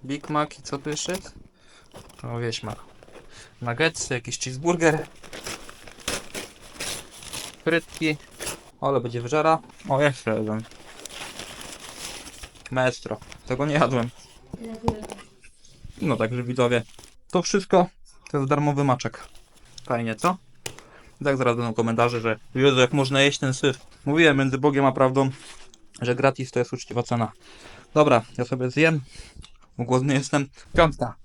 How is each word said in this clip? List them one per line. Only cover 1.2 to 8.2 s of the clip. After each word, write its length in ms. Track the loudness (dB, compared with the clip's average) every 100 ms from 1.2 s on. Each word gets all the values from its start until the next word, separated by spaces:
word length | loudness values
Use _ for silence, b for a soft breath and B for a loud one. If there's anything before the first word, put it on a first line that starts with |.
| -10 -20 -20 b b b b -20 -20 -14
To 180 | -10 -6
wieś 240 | -4 -6
ma. 140 | -10 -12 -16 -20 -20 -20 B B B B
Nuggetsy, 520 | -8 0 0 0 -6
jakiś 240 | -6 -6 -8
cheeseburger. 680 | -8 -4 -2 4 4 2 -4 -16 -18 -14 -12 -12 -16 -20 -20 -12 -8 -8 -8 -14 -14 -18 -20 -12 -10 -10 -14 -20 -14 -14 -14 -6
Frytki. 520 | -2 -2 -2 -4 -2 -2